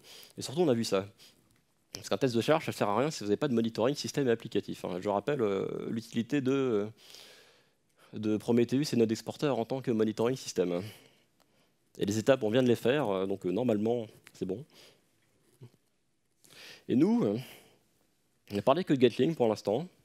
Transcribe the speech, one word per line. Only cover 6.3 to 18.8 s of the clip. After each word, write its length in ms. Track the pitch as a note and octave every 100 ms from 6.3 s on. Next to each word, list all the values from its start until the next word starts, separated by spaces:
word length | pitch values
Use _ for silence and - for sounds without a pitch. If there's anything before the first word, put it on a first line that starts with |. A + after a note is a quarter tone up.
| D3
de, 120 | B2+
euh, 340 | C#3 C3 G#2+ G#2 - - - - - - _ _ _ _ _ _
de 240 | G#2+ G#2+ G#2+
Prometheus 560 | - A#2 A#2+ B2+ C#3+
et 40 | A#2+
Node 140 | A2
Exporter 380 | A2 - - D3+
en 160 | A#2
tant 160 | A2+ C3
que 100 | B2+
monitoring 460 | A2 A2 G#2+ A2+ C3
système. 460 | - - F2+ F2 G#2 - - _ _ _ _ _ _ _ _ -
Et 60 |
les 140 | F#2 G#2+
étapes, 240 | G#2+ C3
on 80 | G#2+
vient 120 | A#2
de 60 | B2+
les 80 | A2+
faire, 320 | A#2 C#3+ B2
euh, 180 | F#2+ F#2+
donc, 200 | F#2+ F2+
euh, 40 |
normalement, 560 | F#2 B2+ G#2+ A2 A#2+ G#2+ - -
c'est 120 | -
bon. 200 | F#2 G2 D#3 - - _ _ _ _ _ _ _ B2 _ _ _ _ _ _ _ _ - - - -
Et 80 | A#2+
nous, 260 | F3 A#3
euh, 140 | C3 G#2+ - - - _ _ _ _ _ _ _ -
on 60 | G#2
n'a 60 |
parlé 220 | A2+ D3